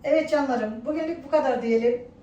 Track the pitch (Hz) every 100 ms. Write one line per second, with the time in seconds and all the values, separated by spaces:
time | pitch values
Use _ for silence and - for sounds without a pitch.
0 | 277 311 294 302 277 240 214 226 247 320
1 | 320 339 - 311 269 233 233 226 233 247
2 | - -